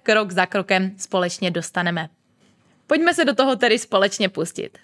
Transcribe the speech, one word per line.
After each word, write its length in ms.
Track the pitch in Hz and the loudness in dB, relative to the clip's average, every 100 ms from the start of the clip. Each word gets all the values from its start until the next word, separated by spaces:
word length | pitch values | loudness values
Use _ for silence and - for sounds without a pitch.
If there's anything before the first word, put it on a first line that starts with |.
krok 280 | - 214 208 | 0 2 2
za 160 | 180 180 | 0 0
krokem 460 | 202 185 185 190 190 | -2 0 0 -2 -6
společně 520 | - 190 175 - 185 | -4 -2 -2 -2 -4
dostaneme. 580 | 175 165 - 175 175 160 _ _ _ _ _ _ _ - | -4 -6 -4 -4 -4 -6 _ _ _ _ _ _ _ -2
Pojďme 260 | 311 330 | 2 2
se 100 | 349 | 2
do 100 | 285 | 2
toho 220 | 220 269 262 | 2 2 2
tedy 220 | 240 220 | 2 0
společně 500 | - 202 196 - 190 | 0 0 2 0 -4
pustit. 500 | - 165 - - - | -2 -6 -8 -12 -14